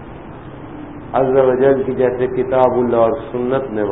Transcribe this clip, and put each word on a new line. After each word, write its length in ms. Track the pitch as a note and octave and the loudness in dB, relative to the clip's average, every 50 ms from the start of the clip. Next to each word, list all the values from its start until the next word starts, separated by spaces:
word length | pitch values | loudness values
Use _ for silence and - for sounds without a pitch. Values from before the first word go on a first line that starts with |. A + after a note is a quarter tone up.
| - - - - - - - - - - - - - - - - - - - - - - - B2+ | -16 -16 -16 -16 -16 -16 -18 -16 -16 -16 -16 -16 -16 -16 -14 -14 -14 -14 -16 -16 -10 -4 0 0
عز 160 | C3+ C3 C3 C3+ C3 | 2 4 4 4 4
و 40 | B2+ B2 A#2+ | 4 4 4
جل 200 | C3+ C#3 C3+ B2+ - | 4 4 4 2 0
کی 80 | C3 B2 - | -2 0 0
جیسے 220 | B2+ B2 B2 B2 B2+ A#2+ B2 | 0 0 2 0 -2 -2 0
کتاب 420 | B2+ A#2+ - C3 C3 B2+ B2 A2+ B2 | -2 -2 0 2 4 4 4 4 2
اللہ 180 | B2 A#2 A#2 A#2 A2+ | 0 2 4 4 4
اور 100 | A2+ A2 - - - | 2 2 -2 -6 -8
سنت 400 | B2 B2 B2 B2 C3+ C3 - - G#2+ G#2+ | -6 -4 -2 -2 -2 -2 -2 -4 -4 -2
میں 80 | G#2 G2 | -2 0